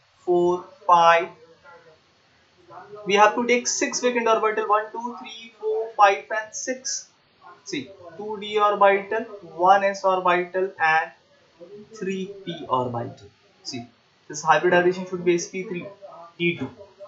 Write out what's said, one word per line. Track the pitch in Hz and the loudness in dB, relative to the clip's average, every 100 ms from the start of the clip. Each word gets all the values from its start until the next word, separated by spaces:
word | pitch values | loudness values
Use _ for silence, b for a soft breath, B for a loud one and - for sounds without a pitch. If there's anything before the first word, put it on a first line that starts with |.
| _ _ | _ _
four, | - 175 175 180 - - - | 0 2 2 0 -6 -8 2
five. | 175 170 170 190 - - _ - - - _ _ _ _ _ _ _ - - - - | 6 6 6 2 -12 -20 _ -20 -20 -20 _ _ _ _ _ _ _ -20 -20 -20 -12
We | 185 | 0
have | 202 214 | 6 6
to | 240 | 4
take | 233 247 - | 0 0 0
six | - 269 - | -4 -4 -2
vacant | 247 240 226 | -2 0 2
orbital, | 220 214 214 208 | 2 0 -2 0
one, | 214 214 | 0 -2
two, | 226 240 240 | -10 -10 -12
three, | 233 - 233 - | -16 -18 -20 -10
four, | 220 220 - - | -6 -4 -2 4
five, | 202 196 - | 4 4 -4
and | 220 214 | -8 -8
six. | - 262 254 - - - _ _ _ - - | -10 -8 -8 -8 -10 -14 _ _ _ -20 -20
See, | - 156 - - - - | -10 -10 -10 -16 -20 -12
two | 214 208 | -10 -10
D | 208 208 | -4 0
orbital, | 208 196 196 196 196 220 240 - - | 2 4 4 4 -2 -6 -6 -14 -14
one | 165 185 196 | 0 4 6
S | 196 196 | 4 0
orbital, | 190 185 180 175 180 185 196 - | 0 2 2 0 0 -4 -4 -2
and | 160 160 175 - _ _ _ - 175 208 - | 2 2 -2 -12 _ _ _ -20 -20 -20 -18
three | - 190 190 185 - | -10 -8 -6 -8 -12
P | 170 156 127 | -14 -12 -4
orbital. | 127 123 117 95 - - _ _ _ | -4 -4 -6 -10 -14 -20 _ _ _
See, | - 123 - _ _ _ - | -14 -14 -14 _ _ _ -16
this | 151 | -4
hybridization | 156 190 175 175 180 185 | 2 4 6 4 4 0
should | 190 180 | -6 -4
be | 175 | 0
S | 170 - | 0 -2
P | 190 | -10
three, | 180 175 - - - - - - | -8 -10 -12 -18 -20 -20 -18 -4
D | 170 151 | -4 -4
two. | 123 - - - | -8 -12 -20 -20